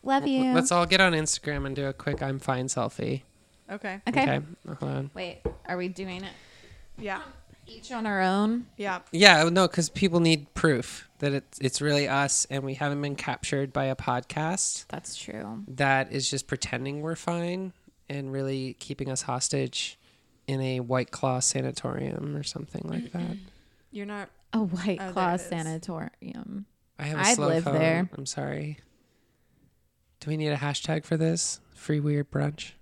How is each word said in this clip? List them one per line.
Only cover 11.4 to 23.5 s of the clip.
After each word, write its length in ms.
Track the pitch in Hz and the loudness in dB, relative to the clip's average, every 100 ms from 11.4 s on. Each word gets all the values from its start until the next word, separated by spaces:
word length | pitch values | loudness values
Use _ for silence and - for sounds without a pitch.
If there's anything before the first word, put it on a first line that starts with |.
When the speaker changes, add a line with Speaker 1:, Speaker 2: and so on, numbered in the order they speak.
| - - | -4 -2
Speaker 2:
it's 220 | 139 - | -2 0
really 260 | 147 143 143 | 2 2 2
us 400 | 139 139 - - | 2 2 0 0
and 140 | 135 | -2
we 100 | 135 131 | -4 -2
haven't 260 | 147 143 | -2 0
been 140 | 143 139 | -2 -4
captured 540 | - 123 - 139 139 | -4 -4 -2 0 0
by 120 | 139 135 | -2 -2
a 100 | 131 | -2
podcast 920 | - 123 - 151 156 190 - - - | -2 -2 -2 -4 -2 -2 -2 -4 -10
Speaker 1:
That's 280 | 160 - - | -12 -10 -12
true. 480 | - - 104 110 - | -12 -10 -10 -10 -12
Speaker 2:
that 440 | 131 139 135 131 | 0 2 2 0
is 160 | 143 127 | -4 -4
just 160 | 139 - | -4 -6
pretending 540 | 131 - 123 135 143 | -6 -4 -4 -6 -6
we're 140 | 160 165 | -6 -4
fine 560 | - 170 170 185 190 - _ _ - | -4 -2 -4 -4 -8 -12 _ _ -10
and 220 | 143 135 | -8 -6
really 420 | 135 135 135 131 - | -4 -2 -4 -6 -10
keeping 320 | - 139 135 | -12 -2 -2
us 120 | 131 | -2
hostage 760 | - 127 - 143 131 - - - _ _ _ _ - | -2 -2 0 0 -2 -4 -6 -10 _ _ _ _ -4
in 140 | 131 | -2
a 180 | 131 127 | 0 -2
White 320 | 120 127 123 | 0 0 0
Claw 280 | - 135 127 | -2 0 2
sanatorium 920 | - 135 131 131 127 131 135 - 147 147 | 0 0 -2 -4 -6 -4 -4 -4 -4 -6
or 40 | |
something 400 | 147 - 147 - - | -6 -10 -10 -10 -6
like 260 | - 240 | -6 -6
that. 260 | 175 170 190 190 | -6 -6 -8 -12